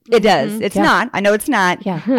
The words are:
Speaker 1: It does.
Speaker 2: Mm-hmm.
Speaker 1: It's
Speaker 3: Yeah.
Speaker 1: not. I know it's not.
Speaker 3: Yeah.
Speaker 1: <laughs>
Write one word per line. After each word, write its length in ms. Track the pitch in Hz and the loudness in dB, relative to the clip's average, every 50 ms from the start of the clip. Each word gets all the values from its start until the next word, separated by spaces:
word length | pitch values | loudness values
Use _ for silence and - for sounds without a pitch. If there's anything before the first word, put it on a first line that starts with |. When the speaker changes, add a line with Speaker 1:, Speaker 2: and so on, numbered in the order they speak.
| _ - | _ 0
Speaker 1:
It 100 | 226 226 | 0 2
does. 320 | 208 214 185 151 - 208 | 4 4 2 2 0 -2
Speaker 2:
Mm-hmm. 100 | 208 220 | -4 -6
Speaker 1:
It's 140 | 208 202 - | -6 -4 -2
Speaker 3:
Yeah. 60 | 196 | 0
Speaker 1:
not. 280 | 311 302 226 - 220 247 - | 2 2 2 2 0 -2 -4
I 60 | - | 0
know 120 | 202 202 | 0 2
it's 160 | 208 214 - - | 2 0 0 -2
not. 380 | 262 208 185 180 175 - - | 0 0 2 0 0 -2 -4
Speaker 3:
Yeah. 160 | 202 180 160 - | -6 -6 -4 -2
Speaker 1:
<laughs> 0 | 220 269 | -2 0